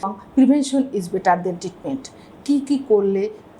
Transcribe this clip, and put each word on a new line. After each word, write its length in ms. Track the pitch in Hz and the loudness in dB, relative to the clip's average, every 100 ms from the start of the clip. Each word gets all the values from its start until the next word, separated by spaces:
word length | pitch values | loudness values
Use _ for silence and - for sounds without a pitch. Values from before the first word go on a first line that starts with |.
এবং 120 | 196 208 - 269 | -8 -8 -2 4
prevention 420 | 262 294 277 269 | 4 4 2 -2
is 240 | 262 202 | -2 -4
better 340 | 170 190 190 175 | -4 -2 2 2
than 160 | 185 | 0
treatment। 580 | 175 180 - 139 135 - - - - | -6 -10 -10 -8 -8 -10 -20 -20 -8
কী 160 | - 285 | 0 0
কী 180 | 277 277 269 | 0 -2 2
করলে, 420 | 208 196 196 214 - - | 2 2 0 -4 -8 -20